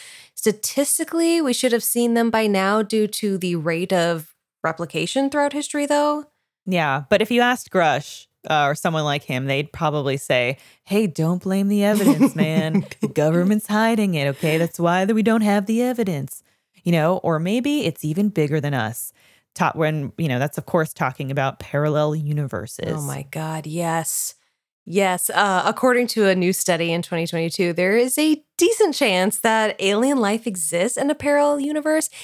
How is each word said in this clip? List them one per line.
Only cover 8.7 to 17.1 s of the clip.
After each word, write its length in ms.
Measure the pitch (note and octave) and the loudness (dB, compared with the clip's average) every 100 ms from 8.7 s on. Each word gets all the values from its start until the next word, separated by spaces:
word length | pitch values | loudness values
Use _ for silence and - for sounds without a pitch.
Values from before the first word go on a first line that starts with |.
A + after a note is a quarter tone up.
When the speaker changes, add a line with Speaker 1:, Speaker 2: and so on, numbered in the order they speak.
| D#3 | 0
Speaker 2:
someone 280 | F3+ D#3 | -2 0
like 200 | D3 C#3+ | -2 -2
him, 220 | - B2+ C3+ | -4 -4 -2
they'd 260 | C#3 C#3+ | -2 -4
probably 420 | - D#3+ D3 C#3 C#3 | -4 -2 0 -2 -4
say, 420 | - B2+ B2 C#3 - _ | 0 2 2 -4 -12 _
"Hey, 240 | - G3+ G#3+ | -2 0 0
don't 340 | D3 D#3+ F3+ | 0 0 0
blame 240 | F#3+ G3 G3+ | -2 0 2
the 140 | G#3 | 2
evidence, 520 | G3+ G#3 G#3 F#3 C4 D#3+ | 2 4 4 4 2 2
man. 500 | D#3 D#3+ D#3 F#3 - | 2 2 2 0 -2
Speaker 1:
<laughs> 80 | - | -6
Speaker 2:
The 60 | - | -4
government's 600 | - D3+ E3+ F#3 G#3+ - | 2 2 4 2 0 0
hiding 460 | G#3+ A3+ A3+ G3+ | 0 2 2 0
it, 140 | D#3+ C#3 C3 | 0 -2 0
okay? 200 | D#3+ D#3+ | 0 2
That's 220 | E3+ - | 0 0
why 260 | E3+ F3+ G3 | 2 2 2
that 80 | A3 | 2
we 80 | |
don't 180 | A3 A3+ | 2 2
have 240 | G#3 G3+ G3 | 2 2 0
the 160 | A3+ | 0
evidence." 640 | B3 A#3+ G3 D3 C3+ - - _ _ _ | 0 0 -2 -2 -6 -12 -20 _ _ _
You 80 | F3 | 0
know, 240 | E3+ D#3 | 2 2